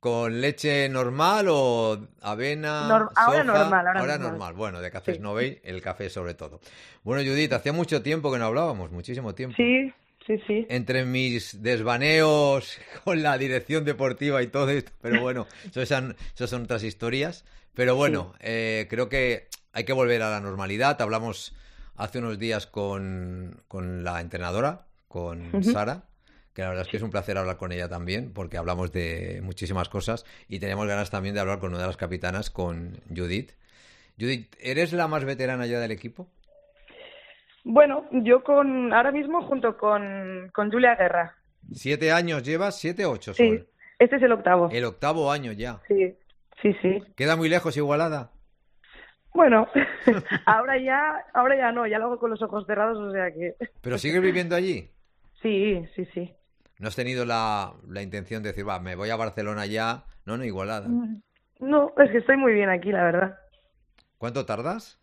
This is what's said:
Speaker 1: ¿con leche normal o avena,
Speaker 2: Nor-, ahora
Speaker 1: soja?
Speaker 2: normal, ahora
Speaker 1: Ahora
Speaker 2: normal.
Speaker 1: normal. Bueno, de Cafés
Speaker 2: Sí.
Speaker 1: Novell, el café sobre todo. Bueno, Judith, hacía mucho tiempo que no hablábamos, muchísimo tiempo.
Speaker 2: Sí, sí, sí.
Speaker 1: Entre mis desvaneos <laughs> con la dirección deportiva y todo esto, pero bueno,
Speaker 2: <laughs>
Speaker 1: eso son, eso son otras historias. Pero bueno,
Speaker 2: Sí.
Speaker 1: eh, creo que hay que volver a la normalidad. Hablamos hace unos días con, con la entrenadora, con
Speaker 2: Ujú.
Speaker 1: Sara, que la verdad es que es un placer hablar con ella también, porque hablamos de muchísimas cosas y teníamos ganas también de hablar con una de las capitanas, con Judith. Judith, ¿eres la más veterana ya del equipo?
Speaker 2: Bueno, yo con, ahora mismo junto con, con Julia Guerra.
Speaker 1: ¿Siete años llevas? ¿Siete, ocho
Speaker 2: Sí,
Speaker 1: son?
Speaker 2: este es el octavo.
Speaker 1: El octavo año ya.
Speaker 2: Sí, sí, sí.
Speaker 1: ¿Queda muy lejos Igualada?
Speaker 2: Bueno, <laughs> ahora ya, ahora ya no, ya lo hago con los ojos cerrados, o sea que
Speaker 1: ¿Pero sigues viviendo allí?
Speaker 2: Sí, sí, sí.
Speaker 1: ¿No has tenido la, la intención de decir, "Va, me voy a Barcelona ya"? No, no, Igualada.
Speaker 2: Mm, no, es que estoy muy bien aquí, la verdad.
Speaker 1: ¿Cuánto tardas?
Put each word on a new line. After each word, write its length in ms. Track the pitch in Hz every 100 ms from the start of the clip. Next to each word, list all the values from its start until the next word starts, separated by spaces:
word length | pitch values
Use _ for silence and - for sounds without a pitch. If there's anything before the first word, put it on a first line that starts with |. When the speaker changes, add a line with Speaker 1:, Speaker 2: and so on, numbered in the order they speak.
Speaker 1:
¿con 400 | 120 117 117 117
leche 480 | 139 143 151 143 139
normal 580 | 131 123 123 165 214 196
o 480 | 151 131 117 110 107 107 _
avena, 680 | 104 107 135 151 151 151 147
Speaker 2:
Nor-, 220 | 220 214 -
ahora 280 | 233 285
Speaker 1:
soja? 140 | 269 202
Speaker 2:
normal, 280 | 160 185 175
ahora 140 | 185
Speaker 1:
Ahora 120 | - 147
Speaker 2:
normal. 120 | 160
Speaker 1:
normal. 220 | 160 87
Bueno, 260 | 87 107 87
de 100 | 90
Cafés 260 | 95 - 139
Speaker 2:
Sí. 60 |
Speaker 1:
Novell, 380 | 104 107 127 135
el 180 | - 92
café 280 | 95 92 101
sobre 240 | - 87
todo. 260 | 82 76 76 - - - -
Bueno, 180 | 98 131
Judith, 300 | 139 139 151
hacía 200 | 123 143
mucho 300 | 160 165 151
tiempo 300 | 113 160 147
que 60 | 127
no 80 | 113
hablábamos, 440 | 120 165 107 85
muchísimo 420 | 87 87 127 117
tiempo. 220 | 92 127 120
Speaker 2:
Sí, 360 | 240 254 269 - _ _ -
sí, 120 | 214 -
sí. 200 | 214 226
Speaker 1:
Entre 360 | 123 120 131
mis 580 | 127 127 131 120 - 98
desvaneos 1160 | 110 120 110 120 143 160 156 151 143 139 - - -
<laughs> 140 | -
con 180 | - 170
la 160 | 151 131
dirección 460 | 135 127 - 156
deportiva 580 | 151 143 135 123 143 139
y 60 | 120
todo 200 | 139 139
esto, 220 | 143 - -
pero 200 | 117 117
bueno, 260 | 123 127 107 -
Speaker 2:
<laughs> 80 |
Speaker 1:
eso 200 | 196 127 127
son, 300 | 135 127 113 -
eso 120 | - 123
son 160 | 123
otras 180 | 117 117
historias. 640 | 110 98 117 131 156 175 - - -
Pero 220 | - 127
bueno, 380 | 127 143 107 90 -
Speaker 2:
Sí. 60 | 110
Speaker 1:
eh, 380 | 113 113 110 107
creo 180 | 113 123
que 380 | 135 127 113 - - _
hay 120 | 110
que 80 | 117
volver 300 | 131 123 117
a 80 | 110
la 100 | 104
normalidad. 600 | 101 95 98 104 135 143
Hablamos 560 | 110 110 113 113 - - - - - -
hace 220 | 107 127
unos 180 | 117 104
días 280 | 113 107 -
con, 960 | - 101 98 95 92 90 90 90 - _
con 340 | 95 90 90
la 180 | 87 87
entrenadora, 680 | 85 87 87 95 135 180 - _ _
con 400 | - 85 85 85
Speaker 2:
Ujú. 80 | 196
Speaker 1:
Sara, 400 | 185 107 107 165 - _ _ _ _
que 100 | -
la 60 | 92
verdad 140 | 92
es 60 | 90
que 60 | 110
es 60 |
un 60 | 110
placer 260 | 98 95 98
hablar 200 | 92 90
con 120 | 92
ella 180 | 87 87
también, 440 | 87 87 98 127
porque 240 | - 87 85
hablamos 320 | 85 90 90
de 480 | 90 82 82 87 92
muchísimas 440 | 95 90 85 95 87
cosas 380 | 101 104 117 - - -
y 100 | 98
teníamos 300 | 98 98 107
ganas 200 | 101 101
también 220 | 101 95 101
de 40 |
hablar 200 | 95 98
con 100 | 95
una 80 | 87
de 40 | 92
las 100 | 87
capitanas, 540 | 87 87 90 92 107
con 500 | - 90 85 85 - -
Judith. 440 | 85 87 95 135 _ _ _ - - _ -
Judith, 340 | 120 131 110 _
¿eres 340 | 127 135 165
la 140 | 175 160
más 180 | 151
veterana 400 | 135 131 127 127 123
ya 120 | 120
del 140 | 117
equipo? 340 | 107 117 - 90 _ _ _ _ _ - - - - - - _ _
Speaker 2:
Bueno, 420 | 247 233 294 277 302
yo 320 | 254 220 254
con, 500 | 254 285 277 262 247
ahora 200 | 220 262
mismo 300 | 285 285 339 -
junto 300 | 269 240 220
con, 760 | 208 208 202 196 190 185 185
con 160 | - 208
Julia 240 | 226 247
Guerra. 420 | 233 180 175 170 - _ _ -
Speaker 1:
¿Siete 380 | - 135 147 160
años 320 | 165 175 151
llevas? 360 | 123 165 196 -
¿Siete, 260 | 160 170
ocho 300 | 190 113 -
Speaker 2:
Sí, 140 | 95 240
Speaker 1:
son? 180 | 233 - _ - _
Speaker 2:
este 180 | 240 269
es 60 |
el 100 | 247
octavo. 380 | 220 180 180 170
Speaker 1:
El 120 | 120
octavo 460 | 120 - 143 160 143
año 220 | 147 127
ya. 280 | 104 120 110 -
Speaker 2:
Sí, 280 | 196 185 185 _ _ _ -
sí, 120 | 208 190
sí. 220 | 190 196 - -
Speaker 1:
¿Queda 200 | 143 165
muy 120 | 160
lejos 280 | 175 170 131
Igualada? 560 | 147 147 165 151 120 - _ _ _ _ _ - - _ _
Speaker 2:
Bueno, 340 | 330 311 220 -
<laughs> 720 | 277 277 - - 208 - 196 -
ahora 320 | 220 254 269
ya, 460 | 262 269 302 302 -
ahora 220 | - 247 277
ya 140 | 247
no, 160 | 233 226
ya 120 | 214
lo 80 | 233
hago 120 | 240
con 120 | 233
los 120 | 220
ojos 240 | 220 214 202
cerrados, 320 | 208 220 220
o 140 | 208
sea 180 | 196 185
que 220 | 156 175 - 240 -
Speaker 1:
¿Pero 160 | 131 123
sigues 220 | 143 170
viviendo 340 | 185 180 175 175
allí? 340 | 185 135 76 _ _ _ - _
Speaker 2:
Sí, 420 | 220 202 208 185 160
sí, 100 | - 180
sí. 220 | - 180 _ _ _ _ _
Speaker 1:
¿No 100 | 104
has 80 | 104
tenido 280 | 123 127 120
la, 480 | 113 113 104 95 - -
la 140 | 95
intención 400 | 98 101 92 110
de 60 | 107
decir, 180 | 95 101
"Va, 140 | 92
me 160 | 90 90
voy 140 | 104
a 60 | 113
Barcelona 500 | 113 104 104 107 101
ya"? 380 | 107 113 123 - -
No, 120 | - 117
no, 80 |
Igualada. 440 | 127 95 98 110 101
Speaker 2:
Mm, 340 | 240 226 214 _ _ _ _
no, 320 | 262 294 285 -
es 120 | -
que 80 | 226
estoy 200 | 233 269
muy 160 | 262
bien 160 | 214 196
aquí, 200 | 180 175
la 140 | 190
verdad. 340 | 175 175 190 - _ _ _ _ _ _ _ _
Speaker 1:
¿Cuánto 260 | 113 135 127
tardas? 520 | 107 131 214 - _